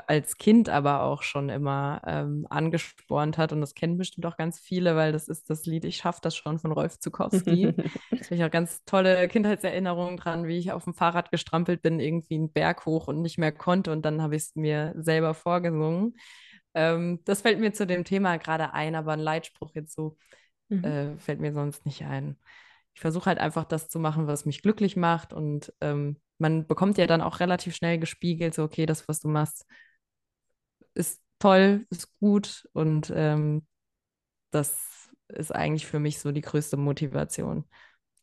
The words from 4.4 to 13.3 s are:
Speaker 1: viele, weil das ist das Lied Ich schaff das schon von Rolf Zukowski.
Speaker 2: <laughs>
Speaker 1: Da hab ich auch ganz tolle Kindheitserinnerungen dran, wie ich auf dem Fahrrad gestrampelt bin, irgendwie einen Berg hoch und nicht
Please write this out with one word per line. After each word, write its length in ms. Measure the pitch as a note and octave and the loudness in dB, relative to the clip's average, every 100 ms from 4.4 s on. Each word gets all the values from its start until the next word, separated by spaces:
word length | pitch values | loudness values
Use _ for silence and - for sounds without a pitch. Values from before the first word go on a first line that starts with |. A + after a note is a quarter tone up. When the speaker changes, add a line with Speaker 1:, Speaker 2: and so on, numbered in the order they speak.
| E3 - | -4 -6
Speaker 1:
viele, 360 | - F3+ F3 D#3+ | -4 0 2 4
weil 160 | D#3 | 4
das 160 | D#3 - | 0 -4
ist 220 | E3 - | -10 -6
das 160 | D#3 - | -6 -2
Lied 180 | D#3+ | -4
Ich 140 | E3 - | -4 -4
schaff 240 | F3 F3 | -4 -4
das 140 | E3 - | -4 -6
schon 200 | D3+ D#3+ | -4 -4
von 120 | D#3 | -2
Rolf 280 | D#3 D#3+ - | -2 -2 -4
Zukowski. 760 | E3+ - - F#3 F3 F3 G#3 C4 | -10 -4 0 0 2 4 4 2
Speaker 2:
<laughs> 60 | - - - B3 | -4 -8 -6 -6
Speaker 1:
Da 160 | - F3 | -2 0
hab 40 | |
ich 40 | D#3+ | 2
auch 60 | |
ganz 320 | E3+ E3+ - - | 2 0 -6 0
tolle 420 | G3 F#3 F#3 F3+ | 4 6 6 4
Kindheitserinnerungen 880 | A#3 G#3 G#3+ F3+ F3 F#3 F3 F3 F3 | 2 2 2 0 -2 -2 -2 -4 -4
dran, 320 | E3+ E3 E3 | -4 -4 -2
wie 100 | F3 | -2
ich 140 | F3 | -4
auf 140 | E3+ F3 | -6 -6
dem 80 | |
Fahrrad 380 | E3+ E3+ E3+ - | 0 2 2 -2
gestrampelt 500 | E3+ - E3 F3 F3 | -4 -2 0 0 0
bin, 180 | E3 E3 | 0 0
irgendwie 360 | D3+ E3 - D#3 | 0 -2 -2 -2
einen 160 | D#3 | 0
Berg 320 | - D#3+ E3+ - | 2 2 0 0
hoch 220 | D#3+ - | -2 -2
und 140 | D3+ | -4
nicht 160 | E3 | -4